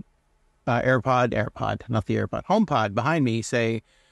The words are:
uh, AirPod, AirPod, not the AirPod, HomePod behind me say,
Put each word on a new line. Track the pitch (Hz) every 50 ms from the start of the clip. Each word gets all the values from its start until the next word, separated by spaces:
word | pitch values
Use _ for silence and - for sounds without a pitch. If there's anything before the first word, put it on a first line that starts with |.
| - _ _ _ _ _ _ _ _ _ _ _ -
uh, | - 120 123 -
AirPod, | 127 131 127 - 135 127 123 123 120 -
AirPod, | 110 104 - - - 120 104 107 107 - -
not | 117 110 -
the | - 113
AirPod, | 107 104 - - 110 -
HomePod | - 185 226 214 - 147 120 110 104 98
behind | 113 113 143 165 165 139
me | 120 113 113
say, | 110 - - 120 117 113 113 113 - _ _ _ _ _